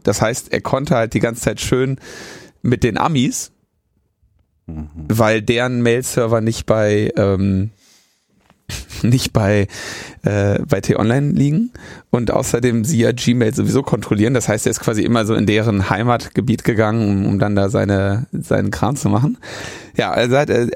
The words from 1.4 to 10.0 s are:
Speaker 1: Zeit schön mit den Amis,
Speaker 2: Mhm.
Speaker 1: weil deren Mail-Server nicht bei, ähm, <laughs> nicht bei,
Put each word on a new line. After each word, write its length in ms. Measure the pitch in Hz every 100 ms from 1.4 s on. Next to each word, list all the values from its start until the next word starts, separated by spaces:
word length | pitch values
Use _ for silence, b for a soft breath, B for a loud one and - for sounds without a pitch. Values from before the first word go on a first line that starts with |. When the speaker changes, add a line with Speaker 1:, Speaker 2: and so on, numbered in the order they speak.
Speaker 1:
Zeit 180 | - 104
schön 380 | - 127 131 135 B B B B B B
mit 200 | 120 123
den 140 | 123 98
Amis, 560 | 147 147 135 262 - _ _ _ _ _ _ _ _ _ _ _ -
Speaker 2:
Mhm. 220 | 80 76 80 80
Speaker 1:
weil 340 | 110 110 110
deren 400 | 104 117 123 123
Mail-Server 580 | 120 120 127 - 117 113
nicht 240 | 110 113
bei, 480 | - 107 107 104 107 -
ähm, 540 | 98 95 98 95 104 - b b b b _ _ _ _ -
<laughs> 340 | - - -
nicht 300 | 107 127 -
bei, 340 | - 101 104 95 B B B